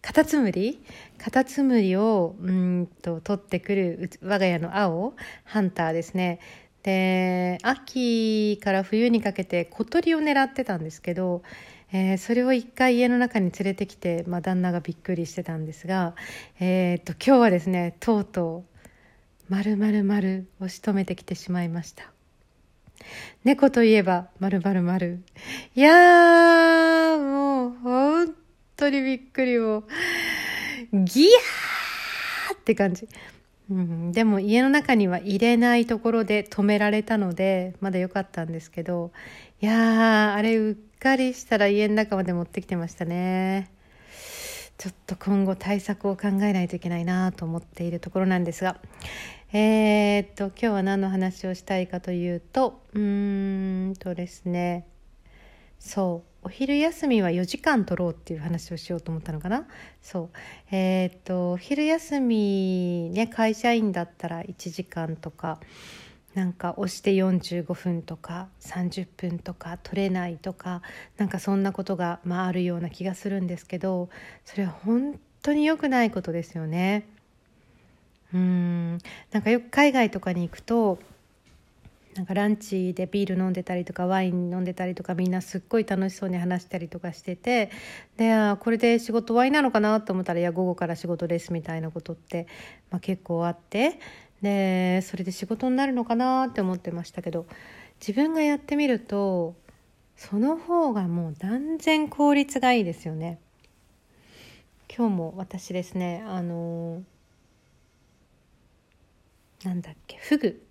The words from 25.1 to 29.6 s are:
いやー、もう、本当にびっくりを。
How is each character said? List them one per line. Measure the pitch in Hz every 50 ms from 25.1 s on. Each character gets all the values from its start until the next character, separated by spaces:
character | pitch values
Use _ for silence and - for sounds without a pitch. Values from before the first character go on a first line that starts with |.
| 175 175 - _ _ - - - - - - - _
い | 254
や | 277 302 330 349 349 349 349 339 339 339 339 339 339 339 339 330 330 330 330 330 330 330 330 320 320 320 320
ー、 | 302
も | 285 277 277 277 277 277 277 262 247 247
う、 | 247 247
本 | 240 247 247 254 269 294 311 339 349 320 320 _ _ _ _ _ _ _ _
当 | - 294 285
に | 269 277
び | 262 262 262
っ | 254 262 -
く | _ - 262
り | 247 247
を。 | 233